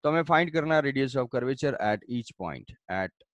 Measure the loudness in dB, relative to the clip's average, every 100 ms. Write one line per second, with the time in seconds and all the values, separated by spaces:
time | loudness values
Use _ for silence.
0 | 2 0 4 4 4 0 2 2 2 0
1 | 0 0 -2 -2 -2 -2 -2 0 0 0
2 | -2 -6 -6 -10 -10 -10 -14 -20 -8 -6
3 | -6 _ _